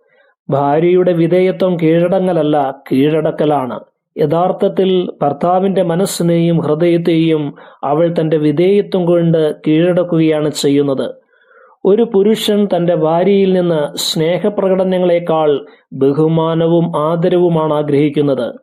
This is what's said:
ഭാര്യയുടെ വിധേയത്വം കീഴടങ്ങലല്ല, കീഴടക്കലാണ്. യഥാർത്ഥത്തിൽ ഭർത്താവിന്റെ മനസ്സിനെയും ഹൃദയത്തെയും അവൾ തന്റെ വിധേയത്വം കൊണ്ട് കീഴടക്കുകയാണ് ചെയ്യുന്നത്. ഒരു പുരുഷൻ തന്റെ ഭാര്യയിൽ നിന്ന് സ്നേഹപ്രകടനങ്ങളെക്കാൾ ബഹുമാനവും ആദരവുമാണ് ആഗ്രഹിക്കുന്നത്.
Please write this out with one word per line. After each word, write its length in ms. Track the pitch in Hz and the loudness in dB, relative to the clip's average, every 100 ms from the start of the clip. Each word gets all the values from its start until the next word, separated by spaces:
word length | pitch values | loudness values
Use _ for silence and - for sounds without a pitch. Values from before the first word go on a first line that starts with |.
| _ _ _ _ - | _ _ _ _ -4
ഭാര്യയുടെ 640 | 139 143 151 175 180 180 | -2 0 0 2 2 2
വിധേയത്വം 640 | 170 165 180 185 175 185 170 | 0 2 2 0 0 -2 0
കീഴടങ്ങലല്ല, 920 | 160 165 175 190 185 165 151 151 135 135 - | 2 2 2 0 0 0 0 0 -2 -6 -4
കീഴടക്കലാണ്. 880 | 131 147 156 156 151 151 143 127 104 - _ _ - | 0 2 0 -2 -2 -2 -2 -4 -10 -16 _ _ -4
യഥാർത്ഥത്തിൽ 920 | 151 165 185 190 196 175 190 185 180 - | -2 0 -2 -2 -2 0 0 0 -2 -4
ഭർത്താവിന്റെ 640 | 143 143 175 185 196 190 | -4 -2 0 0 0 0
മനസ്സിനെയും 760 | 175 175 196 - 170 170 170 165 | -2 -2 -2 -2 0 2 2 0
ഹൃദയത്തെയും 960 | 139 151 175 170 175 160 160 156 143 - - - | 0 0 0 0 0 0 0 0 -4 -10 -20 -10
അവൾ 300 | 139 151 165 170 | -4 0 0 0
തന്റെ 180 | 160 156 | -2 0
വിധേയത്വം 680 | 151 147 185 202 196 190 170 | 0 0 2 0 0 -2 0
കൊണ്ട് 500 | 175 170 165 151 147 156 | 2 2 2 0 -2 0
കീഴടക്കുകയാണ് 800 | 156 180 175 175 165 160 151 151 | 2 2 0 0 0 0 0 -2
ചെയ്യുന്നത്. 640 | - 147 143 143 131 117 - _ _ _ _ - _ 190 | -2 0 0 0 -2 -6 -12 _ _ _ _ -20 _ 0
ഒരു 220 | 214 233 | 2 2
പുരുഷൻ 540 | 196 202 220 - 208 202 175 | 2 2 0 0 0 0 0
തന്റെ 200 | 170 170 | 0 0
ഭാര്യയിൽ 580 | 156 170 185 196 190 | 0 0 2 2 2
നിന്ന് 440 | 185 175 156 147 - | 2 0 0 -2 -6
സ്നേഹപ്രകടനങ്ങളെക്കാൾ 1700 | - 165 160 175 208 202 190 190 185 185 180 170 170 160 151 139 - - _ | -6 -2 -2 0 -2 -2 0 0 0 0 0 0 0 0 0 0 -6 -20 _
ബഹുമാനവും 1040 | 135 135 139 156 160 165 165 165 170 170 151 | -2 0 2 2 2 0 0 2 2 0 -2
ആദരവുമാണ് 760 | 151 170 175 175 175 165 156 | -2 0 0 2 2 2 0
ആഗ്രഹിക്കുന്നത്. 800 | 151 147 143 147 143 143 123 113 - | 0 0 0 0 0 -2 -2 -4 -8